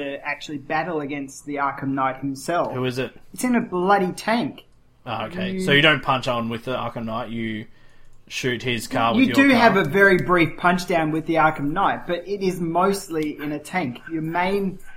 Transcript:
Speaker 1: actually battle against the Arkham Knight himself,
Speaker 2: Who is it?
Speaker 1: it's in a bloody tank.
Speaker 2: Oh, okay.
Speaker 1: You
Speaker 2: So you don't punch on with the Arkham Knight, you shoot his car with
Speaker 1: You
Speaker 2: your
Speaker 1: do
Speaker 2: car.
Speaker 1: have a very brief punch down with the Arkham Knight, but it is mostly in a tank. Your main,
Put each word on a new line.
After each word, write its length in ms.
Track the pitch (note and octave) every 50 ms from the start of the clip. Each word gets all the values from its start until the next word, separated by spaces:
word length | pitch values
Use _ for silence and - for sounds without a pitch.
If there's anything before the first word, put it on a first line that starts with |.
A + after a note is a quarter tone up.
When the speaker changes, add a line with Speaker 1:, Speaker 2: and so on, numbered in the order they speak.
| C#3+ C#3 C#3 C#3 -
Speaker 1:
actually 320 | D3 C#3+ - - - D3+ C3+
battle 400 | B2+ C#3 D#3 D#3 E3+ F3+ E3 D3+
against 440 | C#3+ C3+ D3 C#3+ C#3 C3+ - - -
the 100 | C#3+ C#3+
Arkham 340 | C#3 C#3 C#3 C3+ - C#3 C3+ C3+
Knight 240 | C3+ C3 C3 B2+
himself, 560 | - C#3 C#3 C3+ C3+ - - E3+ E3+ C#3+ - C3
Speaker 2:
Who 120 | B2+ B2+
is 120 | B2+ A#2+
it? 140 | C3 B2+ G#2+ - - - - -
Speaker 1:
it's 100 | - -
in 120 | B3+ A#3+
a 60 | A#3
bloody 500 | - - F#3 F3+ F3+ G3 G3+ G3 F#3 F3+ F#3
tank. 520 | - - G#3+ A3+ A#3+ D#3 A#2+ - - - _ - _ _ _ _ _ _
Speaker 2:
Oh, 200 | B2+ A2 A2 A2
okay. 260 | G#2+ - F3+ F#3 F#3+ F#3+
Speaker 1:
You 60 | F#3+
Speaker 2:
So 100 | F#3 D3+
you 100 | C#3 C#3+
don't 220 | D3+ D#3 D3+ B2+ -
punch 240 | C#3+ C3 B2 -
on 220 | C3 A#2+ A#2 A2+ A2+
with 160 | A#2 A2+ -
the 100 | B2+ B2+
Arkham 300 | A2+ A#2 A#2+ - A#2+ A2+
Knight, 240 | A2+ A2 A#2 B2 G#2+
you 360 | A2+ A#2 A2+ A2 A2 G#2+ G#2+ - - - - - - - - - - - -
shoot 340 | - - - - B2+ A#2+ A2
his 260 | B2 C3 A#2+ A2+ -
car 260 | - C3 A#2+ A2+ A#2 A2+
with 80 | A#3
Speaker 1:
You 60 | C4+
Speaker 2:
your 80 | - -
Speaker 1:
do 140 | C#4 C#4 C#4
Speaker 2:
car. 80 | B3+ A#3
Speaker 1:
have 160 | A#3+ A3+ F#3+
a 60 | G3 F3
very 340 | C#3 E3 G3 G3 G3 F#3
brief 380 | E3+ C#3 F3 F3+ F3 D#3+ D#3 -
punch 280 | - - F3 F3+ F3+ -
down 240 | - F3+ D#3+ D#3+ D#3
with 140 | D#3 D#3 D#3
the 100 | - D#3+
Arkham 360 | D#3+ D3+ D#3+ D#3 - C#3+ C#3+
Knight, 340 | E3 G3 F#3+ D3 B2 - -
but 200 | - F3 E3+ -
it 140 | F#3+ G3+ G3
is 180 | G3 F#3 D#3+ D#3+
mostly 760 | F3 D#3+ E3 F3 F#3 G3+ F#3+ G3 - E3 E3 D#3 D#3 D3+ - -
in 120 | D3 D3
a 80 | D3+ D3
tank. 400 | - - - F#3 D#3+ B2 A#2+ - - E3+
Your 100 | E3 D#3+
main, 560 | D#3+ D#3+ E3 F3 F3+ F#3+ G3+ G3+ G3 F#3+ - - - - -